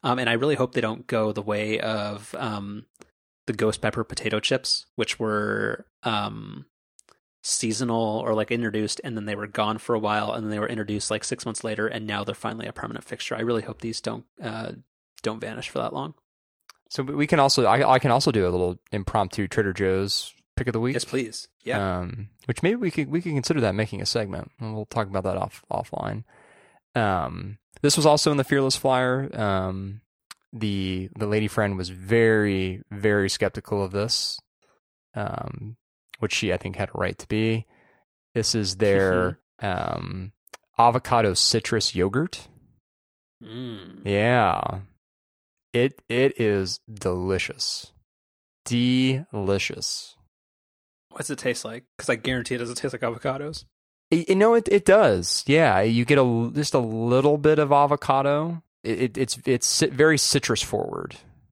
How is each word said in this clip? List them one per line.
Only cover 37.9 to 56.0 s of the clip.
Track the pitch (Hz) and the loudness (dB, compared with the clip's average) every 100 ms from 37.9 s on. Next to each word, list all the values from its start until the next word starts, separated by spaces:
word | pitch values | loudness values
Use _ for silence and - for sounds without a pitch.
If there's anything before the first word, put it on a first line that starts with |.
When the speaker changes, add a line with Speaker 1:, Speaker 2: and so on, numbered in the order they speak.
| _ _ _ _ | _ _ _ _
Speaker 2:
This | - 107 117 | -4 0 0
is | 98 92 | -2 0
their, | 107 98 95 90 90 87 _ | 4 4 4 4 2 -2 _
Speaker 1:
<laughs> | _ | _
Speaker 2:
um, | 104 92 - 50 90 95 95 _ _ - _ - | -4 -4 -4 -4 -6 -8 -10 _ _ -20 _ 4
avocado | 120 120 - 120 110 90 | 6 6 2 4 4 4
citrus | - 117 - 113 - 92 | 2 2 2 0 0 0
yogurt. | 92 110 170 - - - _ _ _ _ _ _ _ _ | 0 2 -2 -6 -18 -20 _ _ _ _ _ _ _ _
Speaker 1:
Mm. | 113 113 127 110 90 - | -16 -12 -10 -12 -14 -10
Speaker 2:
Yeah. | - 101 110 123 104 85 - 92 - _ _ _ _ _ _ _ _ | 0 2 4 4 4 2 -2 -6 -10 _ _ _ _ _ _ _ _
It, | 120 123 - _ | 0 0 0 _
it | 120 135 - | 2 2 4
is | 113 101 95 - - | 2 2 0 -6 -12
delicious. | 107 95 90 92 92 - - - - - _ _ _ _ _ _ _ - | -6 -2 -2 0 -2 -2 -6 -6 -6 -12 _ _ _ _ _ _ _ -2
Delicious. | 120 123 127 131 131 156 110 95 98 - - - - - - _ _ _ _ _ _ _ _ _ | 2 4 4 2 0 -4 -4 0 0 0 -4 -6 -6 -10 -20 _ _ _ _ _ _ _ _ _
Speaker 1:
What's | - 143 | -12 -8
it | 139 | -4
taste | 131 117 | -2 -2
like? | - 117 _ _ | -6 -12 _ _
'Cause | - | -2
I | 117 | -2
guarantee | 127 127 117 123 | 0 -2 -2 -4
it | |
doesn't | 120 - | -4 -6
taste | 139 | -6
like | 123 | -4
avocados. | 120 113 139 131 147 160 - _ _ _ _ | -6 -4 -6 -6 -8 -12 -16 _ _ _ _
Speaker 2:
Y-, | 160 170 | 0 4
you | 190 | 4
know, | 214 233 | 6 6
it, | 220 | 6
it | 202 190 | 4 8
does. | 196 185 95 85 - - | 8 8 4 2 -2 4
Yeah, | 147 156 98 | 6 6 6
you | 104 113 | 4 2